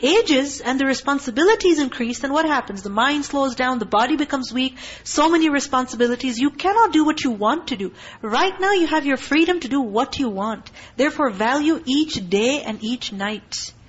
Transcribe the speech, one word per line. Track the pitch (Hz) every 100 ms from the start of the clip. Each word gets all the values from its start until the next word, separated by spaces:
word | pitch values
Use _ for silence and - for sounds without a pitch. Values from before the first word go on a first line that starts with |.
ages | 262 415 453 262 277 -
and | 240 262
the |
responsibilities | 269 254 - 277 - 226 359 440 370 302
increase, | 269 - 233 240
then | 277
what | 294
happens? | 320 277 226 196
The | 202
mind | 208 262 294
slows | 277 277 269
down, | 240 254 247
the | 214
body | 208 254 294
becomes | 294 277 240
weak, | 247 262 - - -
so | - - 311
many | 330 320
responsibilities. | 285 - 254 254 220 240 247 262 226
You | 277
cannot | - 359 427 440
do | 311
what | 302 302
you | 277
want | 214 208 311 -
to | 214
do. | 190 - - -
Right | 214 233 370 381
now | 381
you | 392 320
have | 311 285
your | 262
freedom | - 294 330 359
to | 247
do | 277
what | 240 202 269 -
you | 254
want. | 190 214 214 - - - -
Therefore | 294 302 277
value | 190 220 285 302 311 -
each | 277 311 226 180
day | 196 233 285
and | - 214
each | 214 247 -
night. | 196 202 208 - - - -